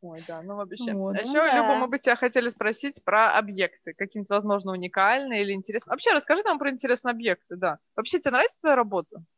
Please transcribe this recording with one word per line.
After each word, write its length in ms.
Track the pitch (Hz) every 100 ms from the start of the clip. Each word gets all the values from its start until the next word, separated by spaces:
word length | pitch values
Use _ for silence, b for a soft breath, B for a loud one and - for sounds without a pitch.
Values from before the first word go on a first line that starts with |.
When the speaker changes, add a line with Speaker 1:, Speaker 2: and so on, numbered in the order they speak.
Speaker 1:
Ой, 180 | 185 165
да, 200 | 165 165
ну 120 | 175 202
вообще. 380 | 196 214 240
Speaker 2:
Вот. 180 | 208 190
Speaker 1:
А 100 | 202
Speaker 3:
Ну 0 |
Speaker 1:
ещё, 240 | 220 294 320
Люба, 260 | 247 226
Speaker 3:
да. 20 | -
Speaker 1:
мы 120 | 254
бы 120 | 262
тебя 160 | - 240
хотели 340 | 247 254 240
спросить 540 | 233 214 220 285 -
про 320 | - 202 220 -
объекты. 560 | 208 196 185 _ -
Какие-нибудь, 360 | - 196 214 196
возможно, 420 | 202 208 202 190
уникальные 680 | 185 180 190 196 254 277 226
или 100 | 202
интересные. 400 | 196 190 214 -
Вообще, 200 | 285 -
расскажи 280 | 349 - 320
нам 140 | 427 311
про 120 | 285
интересные 400 | 262 269 247 247
объекты, 460 | 233 233 180 _ 180
да. 220 | 180 151 _ -
Вообще, 240 | 226 359
тебе 120 | -
нравится 260 | 254 453 _
твоя 140 | 320 269
работа? 460 | 226 190 160 - 165